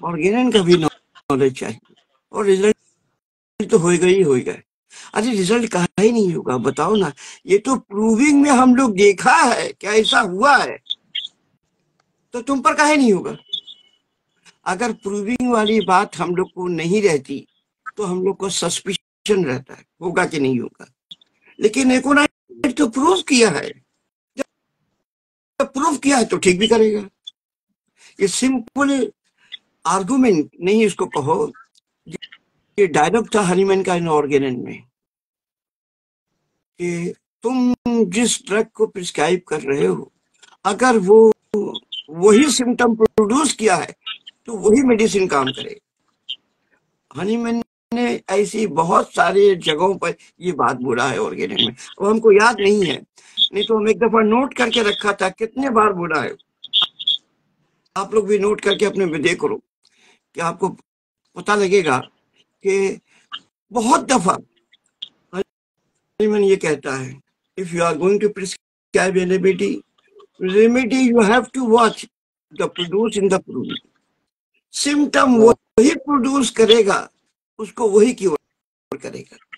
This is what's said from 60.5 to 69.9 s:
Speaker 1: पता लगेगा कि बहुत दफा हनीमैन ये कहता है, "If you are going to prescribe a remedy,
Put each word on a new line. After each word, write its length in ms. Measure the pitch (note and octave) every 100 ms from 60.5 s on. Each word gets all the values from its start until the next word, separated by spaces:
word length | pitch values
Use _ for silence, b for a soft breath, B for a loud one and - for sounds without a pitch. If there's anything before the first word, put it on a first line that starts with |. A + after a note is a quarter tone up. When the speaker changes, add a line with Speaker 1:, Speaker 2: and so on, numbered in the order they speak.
| E3+ F#3 - _ _ _ _ _ F3
Speaker 1:
पता 200 | F3 G#3
लगेगा 440 | G3 G3 D#3 C3 - _ _ _
कि 640 | _ _ G3 G3 G3 - _ B B - _ _ _
बहुत 300 | A3 A3+ E4
दफा 360 | - B3+ F3 - - _ _ _ _ - - _ _ F3+
हनीमैन 1080 | - _ _ _ _ _ _ - G#3+ G#3
ये 120 | G3 F#3+
कहता 400 | E3+ C#3+ D3 C3
है, 260 | B2+ C3+ _ _ _ -
"If 80 | F#3
you 140 | E3+
are 160 | E3+ D#3+
going 220 | F3+ G3+
to 60 | G#3
prescribe 880 | G#3 F#3 - _ _ _ F#3 F3+ F#3
a 200 | F3+ F#3
remedy, 440 | F#3 F#3 G3 - -